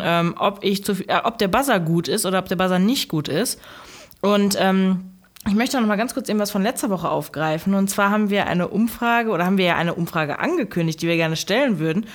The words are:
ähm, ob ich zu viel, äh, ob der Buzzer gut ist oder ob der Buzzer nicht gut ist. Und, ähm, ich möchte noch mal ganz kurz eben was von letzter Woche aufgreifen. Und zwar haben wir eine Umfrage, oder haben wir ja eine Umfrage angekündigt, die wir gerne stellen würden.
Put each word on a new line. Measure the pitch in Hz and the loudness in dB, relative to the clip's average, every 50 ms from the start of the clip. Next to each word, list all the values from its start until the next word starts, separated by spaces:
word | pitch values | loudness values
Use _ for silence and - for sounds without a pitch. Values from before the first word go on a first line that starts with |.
| - | 0
ähm, | 165 170 170 170 170 - - | 0 2 2 2 0 0 0
ob | - 202 208 - - | -2 -2 -2 0 -2
ich | - 202 196 - | -2 -2 -2 -2
zu | - 202 | -2 -4
viel, | 185 - - | -2 -2 0
äh, | - 180 - | 0 0 0
ob | - 226 - | 0 0 0
der | 208 190 | 0 2
Buzzer | 185 240 277 277 233 190 | 2 2 2 2 2 2
gut | 165 156 165 170 170 - | 2 2 0 0 0 0
ist | 165 220 - | -2 0 0
oder | 185 190 185 | 0 0 0
ob | 185 - | 0 -2
der | 190 | -2
Buzzer | 175 185 185 185 180 | 0 0 2 2 4
nicht | 185 214 269 269 - - | 4 2 2 0 -2 -2
gut | - 156 147 156 | -2 -4 -2 -2
ist. | 135 165 233 - - - - - - - - - - - - - - - | -2 -2 -2 -2 -4 -8 -12 -20 -20 -20 -20 -20 -20 -20 -20 -20 -10 -2
Und, | - 196 208 202 202 202 196 - | 0 2 4 4 4 2 2 2
ähm, | 185 190 190 190 190 190 190 180 185 - - - _ _ _ - - 214 | 2 4 4 4 4 2 2 0 -2 -8 -18 -20 _ _ _ -8 -2 0
ich | 196 | 0
möchte | 214 240 254 - 262 | 2 0 0 0 0
noch | 226 214 | 2 2
mal | 208 | 2
ganz | 190 233 254 | 0 -2 -4
kurz | - 269 - - | -4 -6 -4 -2
eben | 208 214 | -2 0
was | 208 202 | 0 0
von | - 202 | 0 0
letzter | 190 226 269 - - 226 | 0 0 -2 -2 -2 -2
Woche | 190 170 160 147 | -2 -2 -2 -2
aufgreifen. | 151 147 147 - - 143 156 156 156 165 - 196 | -2 -2 -4 -6 -6 -4 -2 -2 -2 -2 0 0
Und | 196 196 196 196 | 2 2 2 0
zwar | - - 202 202 | 0 2 2 2
haben | 208 214 214 196 | 2 2 0 2
wir | 202 202 180 | 0 0 0
eine | - - 180 175 - | 0 0 0 0 0
Umfrage, | - 208 226 226 - - 240 233 233 233 233 220 | 0 0 0 0 -2 -2 -2 0 2 2 2 0
oder | 208 165 175 | 0 0 2
haben | 180 196 | 2 2
wir | 190 185 | 2 2
ja | 175 165 | 2 2
eine | - 165 170 - | 2 0 -2 -2
Umfrage | - 170 165 - 165 156 139 139 - | -2 -4 -4 -2 -2 -2 -2 -2 -4
angekündigt, | - 269 359 349 240 - - 180 165 160 156 156 | -2 -2 0 -2 -2 -2 -2 -2 -2 -2 -2 -2
die | 170 170 | -2 0
wir | 170 | 0
gerne | 165 165 160 160 | 2 0 0 -2
stellen | 151 - - 190 247 285 269 208 151 | -4 -2 0 0 0 2 0 0 0
würden. | 156 160 160 196 220 - - | 0 0 0 -2 -2 -6 -10